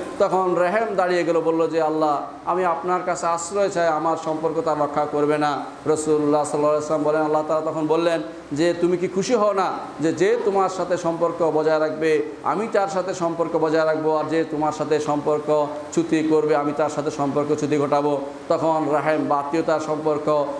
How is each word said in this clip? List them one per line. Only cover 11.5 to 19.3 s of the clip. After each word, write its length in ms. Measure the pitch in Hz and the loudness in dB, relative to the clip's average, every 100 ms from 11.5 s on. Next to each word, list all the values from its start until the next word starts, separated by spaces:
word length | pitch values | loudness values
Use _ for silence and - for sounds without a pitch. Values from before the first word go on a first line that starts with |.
বজায় 260 | 151 156 156 | 2 2 2
রাখবে, 460 | 156 151 160 151 151 - | 0 0 0 2 0 -4
আমি 240 | - 160 220 | -2 -2 0
তার 140 | 208 196 | 0 0
সাথে 260 | 185 180 | -2 -4
সম্পর্ক 440 | 185 170 165 160 160 | -2 -2 -2 -2 0
বজায় 280 | 160 160 156 | 2 2 2
রাখবো, 320 | 156 156 156 | 2 0 0
আর 60 | 139 | 0
যে 140 | 160 | 0
তোমার 280 | 156 151 151 | 0 -2 -2
সাথে 280 | 147 147 151 | -2 0 0
সম্পর্ক 680 | 151 147 147 151 151 151 147 147 - | 0 -2 0 0 2 0 0 -4 -4
চ্যুতি 360 | - 165 160 156 | -2 0 2 4
করবে, 260 | 156 151 151 | 2 4 2
আমি 180 | 147 147 | 0 0
তার 120 | 151 | -2
সাথে 220 | - 143 | -2 -4
সম্পর্ক 440 | 151 143 139 147 151 | -2 -2 0 0 0
চ্যুতি 220 | 151 147 | 0 0
ঘটাবো?" 440 | 143 143 147 143 135 - - | 2 2 2 0 -4 -6 -2
তখন 380 | 165 160 160 147 | 0 2 2 2
রাহেম 340 | 147 156 156 | 0 2 0
বা 100 | 139 | 2